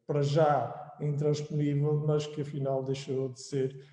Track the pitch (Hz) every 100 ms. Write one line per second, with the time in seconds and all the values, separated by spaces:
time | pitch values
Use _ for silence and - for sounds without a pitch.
0 | - 147 143 151 151 139 117 - - -
1 | 147 143 147 147 - 151 147 143 151 147
2 | 151 151 147 156 143 139 135 135 131 135
3 | - 131 135 123 - 139 131 - -